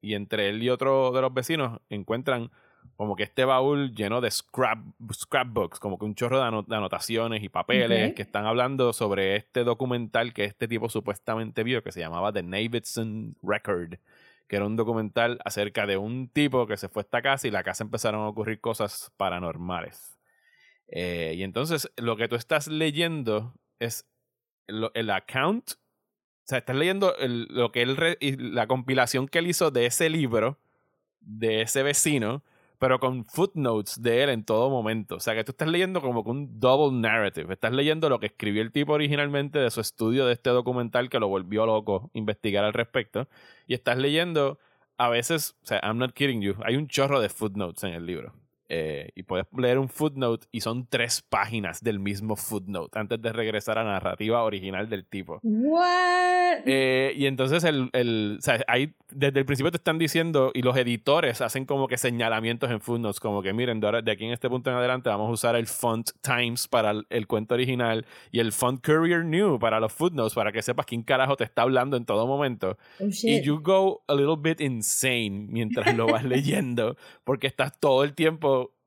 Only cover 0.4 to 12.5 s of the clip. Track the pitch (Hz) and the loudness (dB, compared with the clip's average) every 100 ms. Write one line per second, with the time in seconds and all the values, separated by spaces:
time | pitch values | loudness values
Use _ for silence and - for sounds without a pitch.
0.4 | 101 107 120 123 135 135 131 127 131 127 | 0 0 0 2 2 4 4 2 0 0
1.4 | 120 160 131 117 _ 104 95 117 127 127 | -2 0 0 -4 _ -10 -4 -2 0 -2
2.4 | 117 _ _ _ - _ 107 95 104 - | -2 _ _ _ -20 _ -4 -2 -2 0
3.4 | 131 131 135 147 139 110 104 117 120 - | 2 4 4 2 -2 -2 -2 0 0 -2
4.4 | - - 123 110 107 - 113 - - 139 | -6 -2 0 0 -6 -16 -12 -12 -2 0
5.4 | 123 117 90 - 104 92 107 104 120 131 | 0 -2 -4 -4 -6 -4 -6 -4 0 2
6.4 | 123 110 98 110 95 87 - 113 117 110 | 0 -2 -4 -4 -2 -4 -2 -2 -2 -4
7.4 | 104 - 90 127 117 113 107 - 101 104 | -6 -6 2 2 4 4 2 -2 -4 -2
8.4 | 107 113 123 135 123 113 110 98 95 101 | 0 0 0 2 2 2 0 2 2 0
9.4 | - - 120 113 127 123 113 117 120 113 | -2 -2 0 0 -2 -4 -2 -2 -2 -2
10.4 | 104 - 110 117 117 113 104 101 - 113 | -4 -4 -4 -4 -2 -4 -4 -6 -4 -4
11.4 | 113 117 113 127 101 101 80 85 98 104 | -4 -4 -2 -2 -4 -8 -8 -2 -2 -2
12.4 | 87 | -4